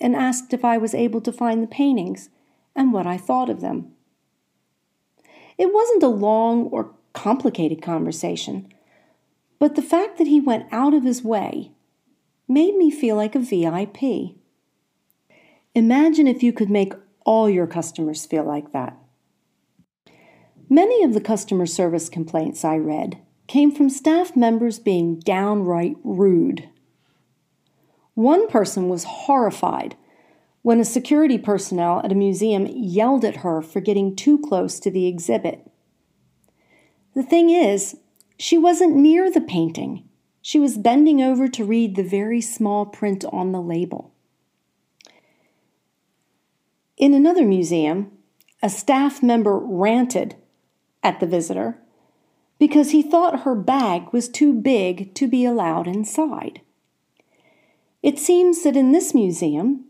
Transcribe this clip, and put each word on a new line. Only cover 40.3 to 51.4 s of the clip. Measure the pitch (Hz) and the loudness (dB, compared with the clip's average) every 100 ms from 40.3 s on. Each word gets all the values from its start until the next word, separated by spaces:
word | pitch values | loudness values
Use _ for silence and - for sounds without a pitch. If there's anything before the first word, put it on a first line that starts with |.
| _ | _
She | - 302 | -2 0
was | 277 220 | 0 2
bending | 233 269 302 277 | 2 6 6 4
over | 262 254 262 | 2 0 -2
to | 254 | -2
read | 202 226 226 190 | -2 0 0 -2
the | |
very | 180 196 214 233 | -4 -4 -2 -4
small | 226 - 208 208 208 | -4 -4 -2 -2 -4
print | - 208 196 - | -6 -4 -4 -6
on | 185 185 | -6 -6
the | 185 | -6
label. | 170 165 175 - - _ _ _ _ _ _ _ _ _ _ _ _ _ _ _ _ _ _ _ _ _ _ _ _ _ _ _ _ - | -6 -6 -6 -8 -16 _ _ _ _ _ _ _ _ _ _ _ _ _ _ _ _ _ _ _ _ _ _ _ _ _ _ _ _ 0
In | 277 | 4
another | 277 311 359 220 | 6 4 4 4
museum, | 185 160 165 151 180 202 - _ _ _ _ | 2 0 0 0 -2 -6 -12 _ _ _ _
a | 208 | -6
staff | 196 - 262 277 - | -4 0 2 0 2
member | 240 233 208 196 | 2 2 2 0
ranted | 247 180 208 240 247 - - - _ _ _ _ _ _ | -2 -2 0 2 0 -2 -6 -8 _ _ _ _ _ _
at | 202 - | -4 -2
the | 170 | -2
visitor | 175 | -2